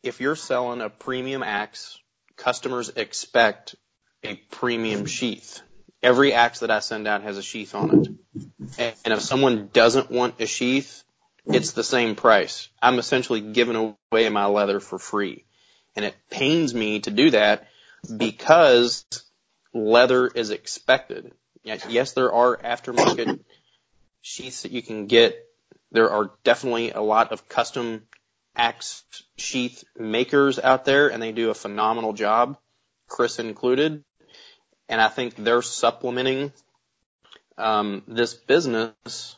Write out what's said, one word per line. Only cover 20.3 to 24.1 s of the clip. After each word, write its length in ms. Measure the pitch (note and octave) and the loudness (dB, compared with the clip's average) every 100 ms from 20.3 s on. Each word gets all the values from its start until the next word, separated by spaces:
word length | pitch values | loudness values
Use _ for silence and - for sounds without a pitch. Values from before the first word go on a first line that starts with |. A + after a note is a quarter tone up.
| A#2+ A2 | -2 -6
expected. 840 | G#2 - - - C3 - - - _ _ _ | -6 -10 -12 0 0 0 -14 -14 _ _ _
Yes, 220 | A2 A2 - | -14 -12 -4
yes, 260 | A#2 C3+ | -2 -2
there 200 | - B2+ | 0 0
are 240 | A2+ B2 A#2 | 4 2 0
aftermarket 840 | A#2 A#2+ - A#2+ - - A2+ - _ _ _ _ | -6 -8 -4 0 2 0 -4 -6 _ _ _ _
<coughs> 400 | _ _ _ | _ _ _